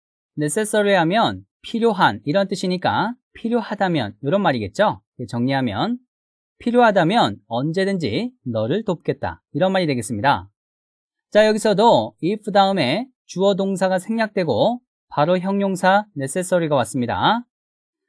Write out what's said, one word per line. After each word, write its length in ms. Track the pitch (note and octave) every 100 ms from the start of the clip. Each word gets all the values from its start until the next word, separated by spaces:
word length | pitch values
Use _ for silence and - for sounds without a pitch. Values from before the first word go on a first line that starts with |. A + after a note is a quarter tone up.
| _ _ _ -
necessary 580 | D3+ G#3+ G#3+ G#3+ G3+ F#3+
하면 500 | D#3+ G#3+ E3+ F#2+ - _
필요한 600 | - A#3 A3+ F#3+ D3+ G#2+ C#3+
이런 220 | F#3+ G3
뜻이니까 680 | F#3+ F#3 F3+ B2+ G#2+ G3+ B3 _
필요하다면 840 | - A3+ A#3 - G#3 F#3+ D#3+ G#2 -
이런 180 | C3+ G3
말이겠죠? 600 | F3 B2+ G2 - G3+ G#2 _ - B2
정리하면 720 | A#2+ B2+ C3+ B2 G2+ F#3 B3 _ _ _ _ _ -
필요하다면 800 | A#3+ A#3+ A#3 F#3+ D#3+ A3+ C3+ G2+ -
언제든지 840 | D#3 D3+ F3 F#3+ F#3+ B2 C3 B3 -
너를 400 | B2+ A2 A2+ F#3+
돕겠다. 600 | G#3+ E3+ - C3+ F2+ D#2+ _
이런 180 | C#3+ F#3+
말이 140 | F#3+ E3+
되겠습니다. 640 | B2 A2+ G#2 C3+ G#2+ F#2+ _ _ _ _ _ _ _ _
자, 160 | G#3 G#3+
여기서도 680 | G#3+ A3 G3 A#3 D3+ A2 -
if 280 | D#3+ A3 -
다음에 560 | G3 G3 F#3+ B2 F3 C4 _ -
주어 280 | F3 G3
동사가 460 | F#3+ G3 F#3+ F#3+ F#3
생략되고 840 | F#3 A3+ A3 G3+ D#3+ G#2+ F3+ B3 - _ _
바로 300 | - D#3 F3+
형용사 680 | F#3+ G3 G3 F#3 F#3 G3+ G#3+ C#3+
necessary가 580 | C3+ F#3 F3+ F3+ D#3+ C#3+
왔습니다. 680 | A#2 C3+ A#2 G#2 C#3+ A3+ - _ _ _ _ _